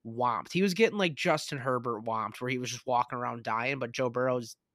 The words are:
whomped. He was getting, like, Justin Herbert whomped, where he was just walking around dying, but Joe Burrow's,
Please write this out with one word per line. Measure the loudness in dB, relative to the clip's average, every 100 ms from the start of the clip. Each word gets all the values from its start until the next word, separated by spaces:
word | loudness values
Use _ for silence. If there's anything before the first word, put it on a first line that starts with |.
| -8
whomped. | 0 2 2 0
He | 2
was | 2
getting, | 4 4 4
like, | 0 2
Justin | 2 2 0 -4
Herbert | 0 0 0 -4 -2
whomped, | -2 -2 -4
where | -4
he | -2
was | -4
just | -6 0
walking | 0 0 -2
around | -4 -4
dying, | -2 0 0 -2
but | -2
Joe | -2 0
Burrow's, | 2 2 0 -4 -14 _